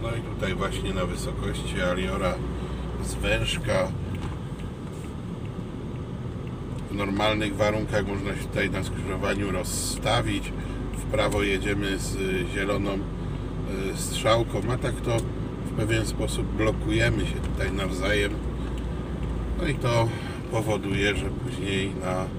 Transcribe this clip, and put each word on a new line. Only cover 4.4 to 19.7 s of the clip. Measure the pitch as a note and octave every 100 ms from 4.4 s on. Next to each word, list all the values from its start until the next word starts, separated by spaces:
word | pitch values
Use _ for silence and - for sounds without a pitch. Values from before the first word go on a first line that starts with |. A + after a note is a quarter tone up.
| - - - - - - - - - - - - - - - - - - - - - - - - -
W | G2+
normalnych | G2+ G2 G#2+ G#2+ G#2+ F#2+
warunkach | G#2 A2 G#2+ G#2+ F#2+
można | G2 G2 F2+
się |
tutaj | - A2 G2
na | F#2
skrzyżowaniu | F2+ - - F#2 G2 G2+ G2+
rozstawić. | F#2 F2+ - - - A2 A#2 A2+ G2 - - - - - -
W |
prawo | - G#2 G#2 G#2
jedziemy | G2+ F#2+ G#2 G2+ G2 F#2+
z | - G2 F#2+ F#2 F2+
zieloną, | G2+ G2 G2+ G2
e, | G2 F#2+ - - - - - - G2 F#2+ -
strzałką, | - - A2 A#2 A2+ G#2 G#2
a | B2
tak | C3 A#2+
to | - A2+ - - - - -
w | -
pewien | G#2+ A2 G#2+
sposób | - A#2 - A2
blokujemy | - A2 - - A2 A#2 A2 -
się | -
tutaj | - - F#2+
nawzajem. | G2 G2 - G2 G#2 G2+ G2+ - - - - - - - - - - - -
No |
i | E3+